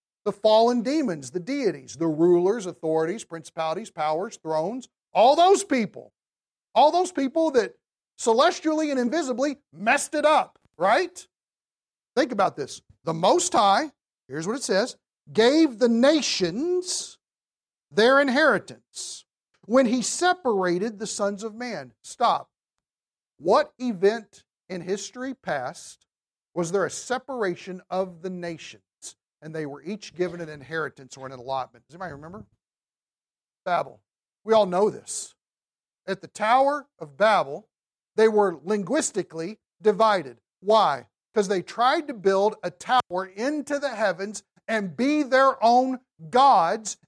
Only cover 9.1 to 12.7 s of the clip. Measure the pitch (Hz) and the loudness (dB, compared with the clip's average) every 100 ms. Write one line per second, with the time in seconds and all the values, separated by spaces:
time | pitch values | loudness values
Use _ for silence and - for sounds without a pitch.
9.1 | 311 269 233 294 269 _ 156 214 277 - | -2 -4 -4 -4 -6 _ -4 0 0 -2
10.1 | 202 208 - - _ _ - 185 269 349 | 0 2 2 0 _ _ -2 2 2 0
11.1 | - - _ _ _ _ _ _ _ _ | -8 -20 _ _ _ _ _ _ _ _
12.1 | 240 262 214 175 151 127 | -2 -2 0 -2 -2 -10